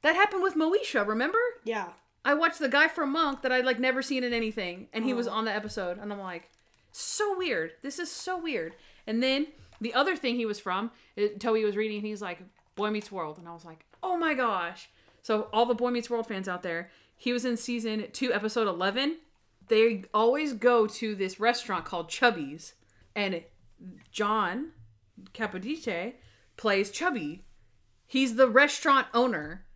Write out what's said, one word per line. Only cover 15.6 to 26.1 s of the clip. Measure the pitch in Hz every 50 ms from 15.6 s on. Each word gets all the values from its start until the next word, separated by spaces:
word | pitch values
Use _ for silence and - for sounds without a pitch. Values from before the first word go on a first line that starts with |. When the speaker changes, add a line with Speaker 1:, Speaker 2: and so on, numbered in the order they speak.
| 240
Speaker 1:
the | 240 247
Boy | 226 240 247
Meets | 247 240 233 -
World | 240 233 226 226
fans | 220 190 185 190
out | 180 180 -
there, | 185 165 165 180 - _ _ _ _ _
he | _ - 247 240
was | 247 226
in | 254 240 226
season | 240 - 240 233 220 226 220 220 208 -
two, | - - 269 254 -
episode | 202 202 220 214 240 220 202
eleven. | 180 170 185 196 202 247 269 285 330 320 _ _ _ _ _ _ _ _ - _
They | 226 214 226 233 226 196 190 - -
always | 214 220 233 254 294 311 294 262
go | 208 226 247 240 233 220 214
to | - - - 220 214
this | 190 196 185 190 -
restaurant | 208 233 240 - - - 196 175 160
called | - - 175 165 160
Chubby's. | - - 262 240 214 180 147 135 143 160 - - - _ _ _ _ _ - _ _
And | 208 202 196 190 165 - - _ _ _ - - _ - 185 185 - - -
John | _ - 214 208 214 220 202 175 180 240 294 330 - - - - - _ _ _ _ - 190 - _
Capodice | - 226 208 214 185 185 233 302 320 - 240 185 170 180 226